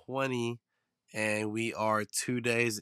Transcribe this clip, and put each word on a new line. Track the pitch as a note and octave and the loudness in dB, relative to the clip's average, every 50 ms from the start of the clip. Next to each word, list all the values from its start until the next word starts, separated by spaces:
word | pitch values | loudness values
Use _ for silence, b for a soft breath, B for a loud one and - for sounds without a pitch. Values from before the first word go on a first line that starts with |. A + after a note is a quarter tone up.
| - | -12
twenty, | - B2+ C3+ C3+ C3 B2+ A#2+ A#2 A#2 A#2+ A#2 _ _ _ _ _ _ _ _ _ _ - | -6 -2 -2 0 0 0 0 0 -2 -2 -6 _ _ _ _ _ _ _ _ _ _ -4
and | A2+ G#2+ G#2+ G#2+ G#2+ G#2+ G#2+ | -2 0 0 2 0 0 -2
we | G#2 A2+ A2+ A#2 - | -2 -2 -2 -2 -2
are | - G#2+ A2 G#2+ G#2+ G#2+ | 0 0 2 2 2 0
two | - - - - - B2 B2 A#2 | -2 -4 -6 -2 -2 -2 0 0
days | A#2+ A#2 A#2 A#2+ A#2 G#2 G#2 | 2 2 2 2 2 0 -4